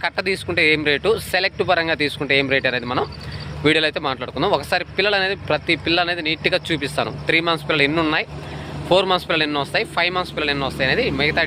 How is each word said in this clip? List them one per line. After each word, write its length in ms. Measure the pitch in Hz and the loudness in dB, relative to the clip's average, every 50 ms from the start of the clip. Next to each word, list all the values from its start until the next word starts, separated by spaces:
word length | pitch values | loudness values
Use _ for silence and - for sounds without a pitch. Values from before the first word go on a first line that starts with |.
కట్ట 220 | - 170 - - 190 196 | -4 -4 -4 -2 -2 -2
తీసుకుంటే 320 | 190 175 - - - 175 165 156 | -2 -2 -4 -2 0 2 4 4
ఏం 100 | 156 151 151 147 | 4 4 2 2
రేటు, 220 | 143 135 123 190 226 196 - - | 0 2 2 2 0 0 0 -2
సెలెక్ట్ 320 | - 180 185 190 - - 196 170 | 0 0 0 0 -2 -2 2 2
పరంగా 240 | 180 170 165 160 160 135 | 2 2 2 0 0 0
తీసుకుంటే 320 | 151 139 - - 156 135 143 135 | 0 -2 -2 -4 0 2 2 2
ఏం 80 | 139 131 135 | 4 2 2
రేటు 140 | 135 127 131 | 2 2 0
అనేది 180 | 120 123 120 123 | 0 -2 -2 -2
మనం 140 | 123 160 403 - - - - - - - - - - - - | -2 -2 -2 -2 -6 -10 -12 -12 -12 -10 -10 -10 -8 0 2
వీడియోలో 220 | 147 156 156 156 151 | 4 4 4 2 0
అయితే 120 | 147 185 151 143 | -2 -2 -2 -2
మాట్లాడుకుందాం. 420 | 131 127 127 117 - - 156 202 185 | -4 -4 -6 -6 -4 -2 0 2 2
ఒకసారి 300 | 143 143 - 196 180 175 - - | 0 0 0 -2 -2 -2 -2 -2
పిల్లలు 220 | - 190 208 208 196 | 0 0 2 2 2
అనేది, 180 | 190 190 196 170 - - | 0 0 -2 -4 -2 -2
ప్రతి 260 | 151 151 - - 170 156 - | -2 0 0 0 -2 0 0
పిల్ల 140 | 165 165 175 175 | 0 0 2 2
అనేది 180 | 170 180 175 160 156 | 0 -2 -2 -2 -4
నీట్‌గా 320 | 160 156 165 180 180 170 156 - | -4 -2 0 0 0 0 0 -2
చూపిస్తాను. 420 | 165 143 143 131 - - 120 107 101 - - - | -2 -2 -2 -2 -2 -2 -2 -2 -4 -4 -2 0
త్రీ 120 | 151 165 165 | 2 2 2
మంత్స్ 200 | 170 165 156 147 151 | 2 0 0 -2 -2
పిల్లలు 180 | 160 151 143 139 | 2 2 2 2
ఎన్ని 140 | 156 170 160 | 2 2 2
ఉన్నాయి, 200 | 156 156 170 220 - - - - - - - - - - - - - | 2 0 0 -2 -4 -10 -12 -12 -12 -12 -12 -10 -10 -10 -10 0 4
ఫోర్ 180 | 175 190 196 190 | 4 4 4 4
మంత్స్ 160 | 185 180 - - | 0 0 0 0
పిల్లలు 180 | 175 160 156 147 | 0 0 0 0
ఎన్ని 120 | 147 143 139 | 0 -2 -2
వస్తాయి, 220 | 139 - 180 226 220 - | 0 -2 -2 -2 -2 -2
ఫైవ్ 160 | 180 170 180 180 | 0 0 0 0
మంత్స్ 180 | 185 180 160 - | -2 -2 -2 -4
పిల్లలు 160 | 170 151 147 143 | -2 -2 0 0
ఎన్ని 100 | 143 139 127 | 0 -2 -2
వస్తాయి 200 | 123 - 139 131 | -2 0 0 2
అనేది 160 | 143 190 262 233 147 131 | 2 2 0 0 0 0
మిగతా 240 | 143 151 151 175 165 | 0 2 2 0 0